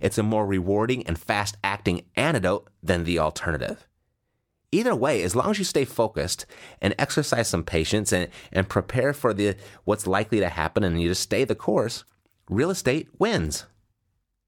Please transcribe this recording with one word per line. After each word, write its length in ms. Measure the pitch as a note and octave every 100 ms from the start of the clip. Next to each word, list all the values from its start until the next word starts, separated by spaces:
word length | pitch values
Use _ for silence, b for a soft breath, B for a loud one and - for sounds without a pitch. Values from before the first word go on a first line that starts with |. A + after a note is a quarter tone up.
It's 160 | G2+ -
a 60 |
more 220 | G#2+ A2 G2+
rewarding 600 | F#2+ F2 G#2 A2+ B2+ -
and 120 | E2+
fast-acting 840 | - G#2 G#2 - G2 G2+ G2 F2 - -
antidote 540 | C#3+ C3+ F#2 G2+ - _
than 220 | E2 F2+
the 160 | E2+ E2+
alternative. 680 | D#2 - F2 D2+ A#1+ G#3+ _ _ _ _ _ _ _ _ -
Either 240 | F3 A#3+ D3
way, 280 | C3+ A#2+
as 120 | F2+ A#2
long 160 | G3
as 80 | G3+
you 60 | F#3
stay 180 | D#3
focused 640 | C3 - A2 - F2+ - - B B B
and 140 | G2 -
exercise 520 | C#3 - C#3+ A#2+ A2+
some 140 | F2
patience 480 | E2 E2 D#2 G#2+ G2+
and, 160 | F#2 F2 B B
and 180 | F#2 F#2+
prepare 440 | G#2 - C3 C3+
for 200 | C#3+ A#2+
the, 220 | G2 G2+ F#2+ B B
what's 240 | - G#2 F#2+
likely 320 | F#2+ G#2+ G#2+
to 100 | F2+
happen 340 | E2 D#2+ G#2+
and 180 | F#2+ E2
you 80 | E2+
just 120 | F#2
stay 220 | - A2+
the 120 | C3 A2
course, 480 | - G3 A#2 - - _ _ _ -
real 200 | F#2+ E3
estate 400 | F#3 B2+ D3+ - -
wins. 460 | G#3+ F3+ D#2 - - _ _ _ _ _ _ _